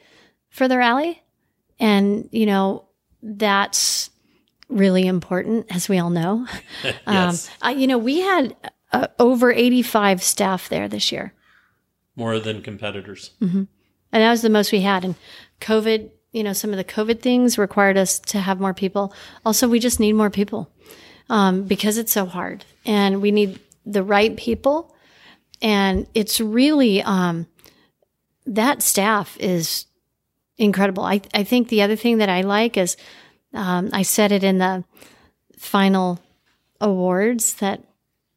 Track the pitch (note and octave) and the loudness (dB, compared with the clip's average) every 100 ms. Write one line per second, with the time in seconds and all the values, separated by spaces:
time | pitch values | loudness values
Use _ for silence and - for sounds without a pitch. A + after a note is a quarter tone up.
0 | _ _ _ _ _ - C4 B3+ A#3+ B3+ | _ _ _ _ _ -2 0 2 2 2
1 | E4 E4+ _ _ _ _ _ _ A3 G3+ | -2 -6 _ _ _ _ _ _ 2 4
2 | G3+ G#3 - A3+ G#3 G3 G3 - - _ | 2 0 -4 -2 0 2 0 -4 -10 _
3 | _ _ G#3+ G#3 G#3+ G3 G3+ - - - | _ _ -16 -4 0 0 0 -2 -2 -4
4 | - _ _ _ _ _ - G#3+ G3 F#3 | -8 _ _ _ _ _ -6 2 4 4
5 | F#3 F3+ - F3+ - A3+ - C4+ - F#3+ | 2 0 -2 -4 -2 -4 -4 -6 -2 0
6 | E3+ E3+ E3+ A3 B3+ - - - C3 - | 0 0 0 -2 -4 -12 -16 -10 -8 -8
7 | - G3 F3+ F3 - - - C#4 C4 B3+ | -2 0 0 -2 -8 -4 -2 2 2 2
8 | A3+ D#4 F#4+ F4+ C4 - - - _ - | 0 -2 0 0 0 -6 -18 -20 _ -4
9 | - - B3 B3 A#3+ A#3 B3 B3 A#3 A3 | -2 2 2 4 2 4 4 2 2 0
10 | G3+ F#3 - - F#3+ F#3 - - G#3 G#3 | 2 2 -2 -2 -2 -2 -4 -6 -4 -4
11 | - - - - _ _ _ _ _ _ | -4 -4 -10 -16 _ _ _ _ _ _
12 | _ - A2+ A2 A2 G#2+ A2+ G2+ G#2 G2 | _ -8 -4 -4 -4 -8 -10 -10 -10 -10
13 | G2 F#2+ - _ F#3 F#3+ F#3+ _ _ _ | -14 -18 -20 _ -2 -2 -4 _ _ _
14 | _ A3+ A3+ A#3 A3+ G#3+ G#3 G#3 G3 F#3+ | _ 2 2 2 2 2 2 0 0 -2
15 | F#3 E3+ - - - _ - A3 A3 A3 | -4 -8 -14 -20 -20 _ -2 0 0 -2
16 | G#3+ _ _ A3+ G#3 G3 G#3+ G3 F3+ - | -4 _ _ -6 -4 -4 -4 -6 -6 -4
17 | G#3+ A3+ B3+ B3 B3 A3+ G3 G#3 G3 G3 | -2 0 2 2 2 2 0 2 2 4
18 | F#3 - - G#3 F#3+ F#3 G3 F3+ F#3+ G3+ | 0 -2 -4 -4 -2 -2 -4 -4 -4 -4
19 | G3 - - - A3+ G#3+ B3 A#3 B3 - | -6 -8 -20 -8 -2 0 2 2 0 0
20 | G#3+ G#3+ G#3 G3 G3+ G#3+ D#3+ _ - - | 2 2 2 0 -4 -6 -10 _ -20 -20
21 | - - - A3 G3 F#3 G3 G3 G#3 A3 | -20 -20 -4 2 2 2 -2 -2 -2 -2
22 | A3+ G#3+ F3+ F3+ F#3+ G3 - _ - G#3 | -2 -2 -2 -6 -10 -12 -18 _ -2 2
23 | G3 G3 G3+ G#3 G3+ F#3 - _ - G3+ | 2 2 2 2 0 -4 -18 _ -6 -4
24 | F#3+ G3+ A3 - - A3+ C4+ D4+ E4 _ | 2 2 2 0 -4 -2 0 0 -4 _
25 | _ _ - _ _ - A3 G3+ G3 F#3+ | _ _ -20 _ _ -4 0 2 2 0
26 | - A3+ G3+ - A3 A3+ C#4+ D4+ A#3+ G3 | -2 -2 -2 -2 0 4 4 4 4 2
27 | - F#3+ F3+ E3 E3 _ - _ _ _ | 2 0 0 -2 -8 _ -20 _ _ _
28 | _ _ _ _ - G#3 A#3+ C#4+ - G3+ | _ _ _ _ -6 0 0 0 0 0
29 | G3+ G#3 F3 - F#3+ F3 D#3+ - - _ | 0 0 -4 -6 -2 -2 -2 -6 -10 _
30 | _ _ _ _ _ - G#3 F#3 G3+ F#3 | _ _ _ _ _ 0 2 2 0 0
31 | F3+ G3+ - G#3+ F#3+ B3 A#3 G#3+ G3+ G#3+ | -2 -2 -2 -4 0 0 2 2 2 0
32 | A#3+ A3+ G3+ F3+ G3 G3+ A3+ G#3 F3+ - | 0 2 2 0 0 0 0 0 -2 -4
33 | - - - _ _ B3+ F#3 F3+ G3 G3 | -14 -20 -20 _ _ -8 -2 -2 -2 -2
34 | F3+ - G#3 G3+ G3 F#3 F#3 F#3 - _ | 0 2 2 2 2 2 0 -2 -8 _
35 | - _ _ _ _ - - G3+ G3 F#3+ | -20 _ _ _ _ -20 -4 2 4 2
36 | F3+ F3 - _ _ _ _ _ G#3+ F#3 | 0 -4 -10 _ _ _ _ _ -2 0
37 | F#3 F3+ A3 A#3+ - - G3 G3+ - _ | 0 2 0 0 -4 -2 -4 -4 -12 _
38 | _ _ _ | _ _ _